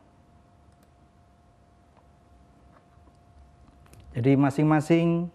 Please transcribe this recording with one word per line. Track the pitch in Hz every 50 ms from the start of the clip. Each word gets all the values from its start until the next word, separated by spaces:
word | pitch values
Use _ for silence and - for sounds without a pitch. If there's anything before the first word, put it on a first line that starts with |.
| _ _ _ _ _ _ _ _ _ _ _ _ _ _ _ _ _ _ _ _ _ _ _ _ _ _ _ _ _ _ _ _ _ _ _ _ _ _ _ _ _ _ _ _ _ _ - - - - _ _ - - - - _ _ _ - - - _ _ _ - _ - - - - - - - - - - - - - - -
Jadi | - 120 117 135 139
masing-masing | 135 143 139 131 - 151 156 156 156 143 - 165 170 170 170 170 170 175 170